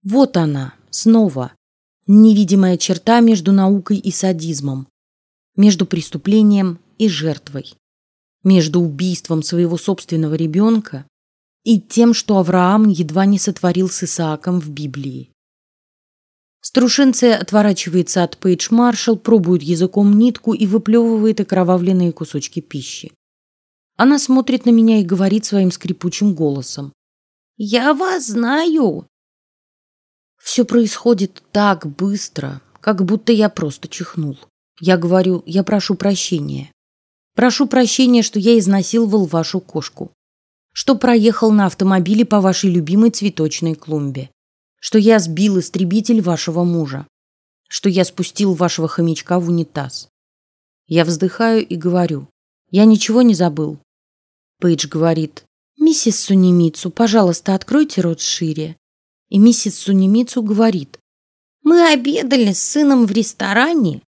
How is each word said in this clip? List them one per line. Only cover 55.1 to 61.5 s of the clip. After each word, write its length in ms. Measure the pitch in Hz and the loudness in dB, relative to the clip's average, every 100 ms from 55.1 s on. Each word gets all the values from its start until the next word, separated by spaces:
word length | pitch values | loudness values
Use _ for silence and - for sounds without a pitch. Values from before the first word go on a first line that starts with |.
| 160 156 - _ _ _ _ | 0 -4 -10 _ _ _ _
«Миссис 400 | 311 311 233 196 | 2 2 0 -2
Сунемицу, 720 | - 190 180 175 165 - 180 | 0 2 4 4 2 -2 -8
пожалуйста, 640 | - 233 220 185 170 - | -2 2 2 2 0 -4
откройте 460 | 190 - 277 302 - | -4 0 0 0 -2
рот 200 | 175 160 | -4 -4
шире». 560 | - - 160 151 156 160 _ _ _ _ _ | -8 -6 -6 -6 -10 -14 _ _ _ _ _
И 100 | 196 | 4
миссис 400 | 226 233 208 - | 4 4 -4 -8
Сунемицу 640 | - 196 190 220 247 247 | -2 0 2 0 -2 -4
говорит: 560 | 214 214 226 185 135 - _ _ _ _ _ | -4 0 0 0 -8 -18 _ _ _ _ _